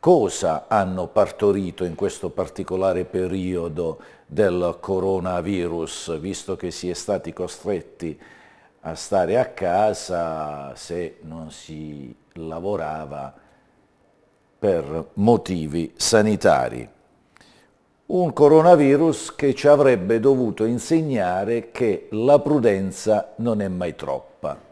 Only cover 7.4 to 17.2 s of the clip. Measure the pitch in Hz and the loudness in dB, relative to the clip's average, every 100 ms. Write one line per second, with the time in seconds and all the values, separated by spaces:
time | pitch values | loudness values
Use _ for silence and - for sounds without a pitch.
7.4 | 90 - - 95 - - 85 73 - - | -10 -8 -6 -6 -8 -12 -10 -10 -18 -20
8.4 | _ _ _ _ - 80 - 95 87 113 | _ _ _ _ -12 -12 -2 0 2 2
9.4 | 127 - 92 90 107 107 - 90 85 80 | 0 -2 -2 2 0 -2 -6 -6 -4 -6
10.4 | 76 73 69 64 - 85 85 - 80 80 | -8 -10 -14 -16 -10 -8 -8 -12 -18 -16
11.4 | 78 78 - 78 78 73 65 60 _ - | -16 -18 -18 -14 -14 -14 -16 -20 _ -14
12.4 | 80 80 92 101 78 78 76 73 67 - | -12 -8 -6 -4 -6 -8 -10 -12 -12 -16
13.4 | _ _ _ _ _ _ _ _ _ _ | _ _ _ _ _ _ _ _ _ _
14.4 | _ _ 104 87 69 80 76 - 104 113 | _ _ 0 0 -2 -8 -8 0 4 4
15.4 | - 90 78 78 80 _ - 113 107 104 | 2 -4 -2 -4 -6 _ 2 4 4 2
16.4 | 98 73 62 58 58 _ _ _ | 4 2 0 -6 -14 _ _ _